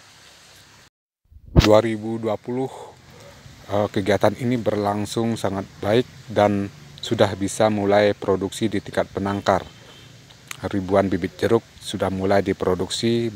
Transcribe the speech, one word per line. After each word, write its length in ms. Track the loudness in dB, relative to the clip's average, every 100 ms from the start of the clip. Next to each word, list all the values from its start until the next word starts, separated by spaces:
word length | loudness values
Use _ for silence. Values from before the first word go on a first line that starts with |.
| -20 -20 -20 -20 -20 -20 -20 -20 _ _ _ _ _ -20 2 4
Dua 160 | 6 6
ribu 400 | 4 -4 -6 -6
dua 160 | -6
puluh, 340 | -6 -6 -6 -6 -8 -18 -20 -20 -20 -20 -20 -20 -20 -6
eh, 180 | -2 -2
kegiatan 460 | -2 0 2 2 0
ini 160 | -2 -2
berlangsung 800 | -2 -2 -2 -2 -4 -2 -2 -2
sangat 240 | -4 -4 -8 -8
baik 240 | 0 0 0 -8 -4
dan 400 | 2 2 2 -4 -10 -20 -16
sudah 320 | -6 0 0
bisa 400 | 0 -6 0 2
mulai 400 | 2 2 4 4
produksi 560 | 0 -2 -2 -2 -4 -4
di 140 | -4
tingkat 240 | -4 -4 -4
penangkar. 560 | -4 -4 -2 0 0 -2 -16 -20 -20 -20 -20 -20 -20 -20 -10
Ribuan 480 | -6 -6 2 2 2
bibit 240 | 0 -4 -4
jeruk 240 | 0 0 0 -14
sudah 320 | -12 -4 -2
mulai 320 | -2 2 2
diproduksi 880 | 2 -2 0 -2 -2 -2 0 0 -2